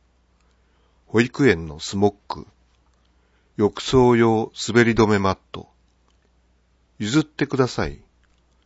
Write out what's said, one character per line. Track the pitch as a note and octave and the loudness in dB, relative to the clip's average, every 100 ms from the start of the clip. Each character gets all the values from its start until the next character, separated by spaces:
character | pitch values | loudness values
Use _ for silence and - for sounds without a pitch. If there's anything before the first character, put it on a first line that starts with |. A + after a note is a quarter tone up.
| _ _ _ _ _ _ _ _ _ _ _ | _ _ _ _ _ _ _ _ _ _ _
保 | G#2+ | -2
育 | B2 - C3+ | 0 2 2
園 | E2+ E2 | 2 -2
の | D2+ | -14
ス | - G2+ | -10 -2
モ | G2+ | -2
ッ | - - | -2 -12
ク、 | - - _ _ _ _ _ _ _ _ _ _ - | -16 -18 _ _ _ _ _ _ _ _ _ _ -2
浴 | G#2 - | -2 -2
槽 | - C3 B2 A#2+ | -2 2 4 4
用 | A#2 A2 A2+ - - | 2 0 -4 -8 -2
滑 | A2 | 2
り | A#2 | 2
止 | A2+ G#2+ | 2 2
め | G#2 | 2
マ | G2 | 0
ッ | F#2 _ | -4 _
ト。 | - E2 _ _ _ _ _ _ _ _ _ _ _ _ - | -20 -20 _ _ _ _ _ _ _ _ _ _ _ _ -10
譲 | G#2+ C#3+ | -4 -2
っ | |
て | D3+ - D3 | -2 -4 -4
く | C3 | -2
だ | B2+ | -2
さ | - E2 | -2 -8
い。 | C#2+ _ _ _ _ _ _ | -8 _ _ _ _ _ _